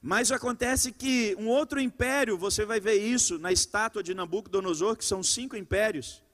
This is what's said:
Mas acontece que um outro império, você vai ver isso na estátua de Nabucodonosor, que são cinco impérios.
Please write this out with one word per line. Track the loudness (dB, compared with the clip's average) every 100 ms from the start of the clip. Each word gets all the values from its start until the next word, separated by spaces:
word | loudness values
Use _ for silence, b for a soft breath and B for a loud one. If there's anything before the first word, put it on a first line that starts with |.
Mas | 0 2 2
acontece | 0 -2 -2 0 0 -2
que | -2 0 2 2 0
um | 2
outro | 2 2 0
império, | -2 0 0 2 2 0
você | -2 -2
vai | 0 0
ver | 2
isso | 2 2 2 2 0
na | 0
estátua | 2 2 0 -2 -4
de | -6
Nabucodonosor, | -6 -2 -4 -2 -2 0 0 0 0
que |
são | -2 -2
cinco | 0 -2 -4 -10
impérios. | -4 0 0 -2 -8 -16 _